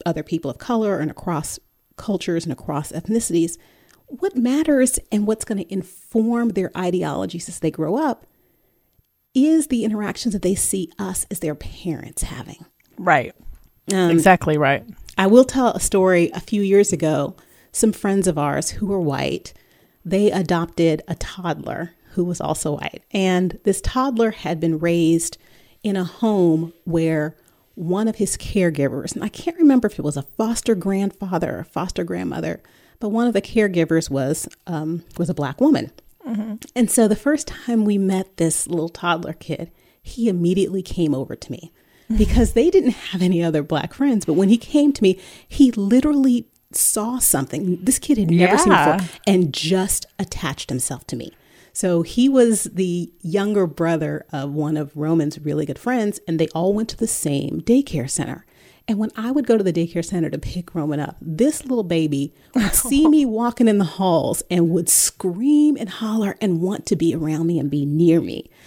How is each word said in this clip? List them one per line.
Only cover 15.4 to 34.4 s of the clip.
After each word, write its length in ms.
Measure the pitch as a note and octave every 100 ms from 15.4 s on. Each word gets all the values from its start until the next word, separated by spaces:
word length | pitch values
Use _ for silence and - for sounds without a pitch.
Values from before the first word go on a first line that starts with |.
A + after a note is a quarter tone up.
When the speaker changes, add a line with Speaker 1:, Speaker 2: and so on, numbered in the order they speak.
| C4
Speaker 1:
tell 220 | C4 B3
a 80 | F3+
story. 500 | - G3+ F#3 F3+ E3+
A 80 | E3+
few 200 | - G#3
years 300 | G3 G3 G3+
ago, 460 | D#3 D#3 C#3+ C#3 - _ _ _
some 220 | - A3
friends 340 | - G3+ G3 F#3
of 100 | D3+
ours 340 | C#3+ C#3+ D3
who 140 | - G3+
were 120 | G3
white, 540 | D#3+ C3+ - - - - _ _ _ _
they 260 | E3+ F#3+ G#3
adopted 680 | F#3+ E3+ F3 E3+ - E3 D#3 -
a 80 | E3
toddler 760 | - - F3+ D3+ - - E3+ _ _
who 140 | - F3
was 160 | F3
also 320 | - D#3 D#3+
white. 300 | D3+ - - _
And 460 | G3+ F#3+ F3+ F3+ -
this 160 | G#3 G3
toddler 500 | - C4 C4+ A#3 A3+
had 280 | - F3 E3
been 200 | E3 D#3
raised 580 | E3+ E3+ D#3+ E3 - - _ - _ _
in 120 | G#3+ G3
a 80 |
home 680 | F3+ - A3 G#3 F3 D#3+ E3 -
where 540 | - E3 E3 D#3+ D3+ - _ _ _ -
one 320 | E3 F#3+ A3
of 80 | G#3+
his 220 | G3 -
caregivers, 760 | - G#3 F3 C#3+ C#3 C3+ -
and 100 | -
I 40 | G#3+
can't 300 | - - E4
remember 300 | D4+ C4 G#3+
if 120 | -
it 60 | D3
was 100 | C#3+
a 60 |
foster 540 | - - A3+ A#3 - G3+
grandfather 840 | F#3+ G3 G3 - F#3+ F3 D#3+ -
or 20 |
a 60 | -
foster 400 | - F3 - F3
grandmother, 580 | F3 F3+ - D#3+ F3 _ _ _ _
but 80 | G#3+
one 180 | A3 A#3+
of 60 |
the 80 | A3+
caregivers 680 | - A3 G#3 E3+ D#3+ E3 -
was, 380 | C3+ C3 D#3